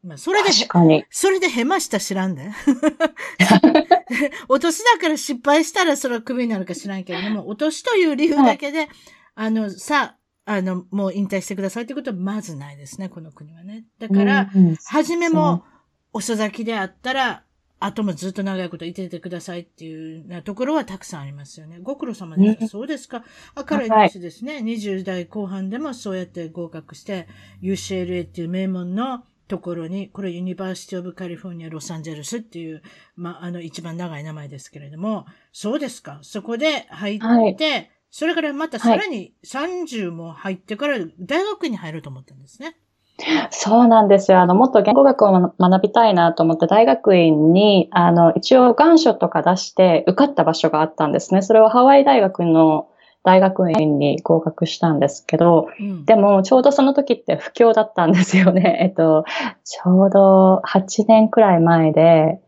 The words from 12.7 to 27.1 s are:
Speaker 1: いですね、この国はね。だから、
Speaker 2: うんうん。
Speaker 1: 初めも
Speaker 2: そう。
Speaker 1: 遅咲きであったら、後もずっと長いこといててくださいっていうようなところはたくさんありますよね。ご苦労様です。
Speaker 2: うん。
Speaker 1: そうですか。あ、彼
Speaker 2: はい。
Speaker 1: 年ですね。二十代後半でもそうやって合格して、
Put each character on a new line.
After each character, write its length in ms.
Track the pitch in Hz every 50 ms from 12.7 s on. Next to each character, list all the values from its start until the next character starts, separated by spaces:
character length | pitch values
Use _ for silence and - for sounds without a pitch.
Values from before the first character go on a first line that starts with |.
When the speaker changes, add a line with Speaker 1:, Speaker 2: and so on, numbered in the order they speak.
Speaker 1:
い 60 | 143 143
で 80 | 143
す 160 | 135 - -
ね、 80 | 190 185
こ 100 | 185 175
の 140 | 160 160 147
国 200 | _ 151 151 165
は 120 | 165 175
ね。 180 | 190 214 226 226 _ _ _
だ 80 | 233 220
か 160 | 196 196 202
ら、 260 | - 277 277 - 196 196
Speaker 2:
う 20 | 190
ん 100 | 185 170
う 40 |
ん。 40 | 160 - -
Speaker 1:
初 320 | - - 302 311 311 339 339
め 120 | 349 339
も 340 | 320 311 302 294 - 175 _ _ _ _ _ _ _ _ _ _ _
Speaker 2:
そ 60 | 220
う。 0 |
Speaker 1:
遅 180 | - - 233 214
咲 200 | 214 208 208 -
き 80 | 226
で 140 | 226 226 214
あ 60 | 190
っ 80 | 185 _ _
た 100 | _ 254
ら、 320 | 262 269 262 240 180 - _ _ _ _ _ _ _ _
後 220 | - 202 202 - 214
も 100 | 202 175
ず 160 | 143 180 190
っ 20 |
と 120 | 185 - 196
長 200 | 196 190 185 185
い 60 | 175
こ 80 | 175 156
と 80 | 160
い 80 | 170 175
て 160 | - 190 175
て 100 | 180 170
く 100 | _ 185
だ 120 | 175 170
さ 160 | 160 - 175 175
い 40 |
っ 40 | 170
て 180 | _ _ _ 165
い 320 | 160 160 156 160 160 160
う 40 | 165
よ 40 | 151
う 40 | 185
な 120 | 175 175
と 140 | - - 202
こ 100 | 208 254
ろ 100 | 269 311
は 100 | 320 247
た 120 | - 190 190
く 60 | -
さ 140 | - - 156
ん 40 |
あ 40 | 139
り 80 | 139 143
ま 120 | 143 143
す 140 | 139 - -
よ 80 | 156 156
ね。 120 | 165 170
ご 160 | 180 214 277 277
苦 80 | -
労 80 | 247 220
様 240 | - 190 165 160 175
で 180 | 196 208 220
す。 60 | -
Speaker 2:
う 20 | 226
ん。 40 | 214
Speaker 1:
そ 140 | - 202 247
う 20 | 277
で 100 | 311 262
す 120 | - _
か。 160 | - 233 233 _ _ _ - _ _
あ、 100 | 285 277
彼 240 | - - - 254 220
Speaker 2:
は 160 | 220 220 208
い。 20 | -
Speaker 1:
年 140 | - 190
で 100 | 175 170
す 140 | 160 _ 226
ね。 160 | 269 302 285
二 160 | 220 220 233 220
十 260 | 208 208 196 190 185
代 220 | 196 185 180 175
後 220 | _ - 214 202 185
半 220 | 190 190 190 190
で 100 | 202 247
も 140 | 311 302 247
そ 180 | 247 - 208
う 60 | 190 185
や 60 | 185
っ 40 | 180
て 200 | _ 180 170 160
合 220 | 160 175 170 165
格 260 | - 165 156 _ -
し 80 | - _
て、 240 | -